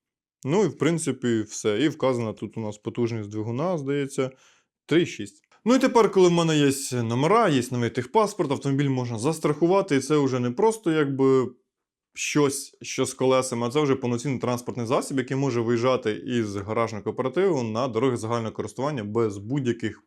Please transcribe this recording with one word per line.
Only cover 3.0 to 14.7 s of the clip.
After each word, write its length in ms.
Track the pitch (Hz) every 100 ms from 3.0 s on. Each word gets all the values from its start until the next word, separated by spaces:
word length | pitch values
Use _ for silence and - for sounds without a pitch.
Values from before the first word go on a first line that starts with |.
| 117 113 104
двигуна, 480 | 107 107 120 170 170
здається, 520 | 135 143 139 - 131 - _ _ _ _ -
три 200 | 156 175
шість. 360 | - 101 - _ _
Ну 100 | 214
і 40 | 254
тепер, 320 | 254 233 208
коли 180 | 190 180
в 40 |
мене 260 | 170 165 151
є 440 | 143 135 - 123
номера, 460 | 113 120 156 220 214
є 140 | 135 120
новий 200 | 123 117
техпаспорт, 600 | - 120 220 202 202 147
автомобіль 380 | 131 139 135 139
можна 300 | 131 120 113
застрахувати, 760 | 127 160 156 147 170 196 190 139
і 40 |
це 180 | 135 151
вже 220 | 135 123
не 100 | 123
просто 420 | 123 220 220 170
якби 580 | 156 139 131 135 131 123 - _ _ _ _ _
щось, 640 | - - 151 139 - - -
що 240 | 117 - 131
з 80 |
колесами, 520 | - 131 131 127 117 120
а 40 |
це 100 | 143
вже 140 | 147
повноцінний 440 | 135 120 117 143 123
транспортний 480 | 120 123 123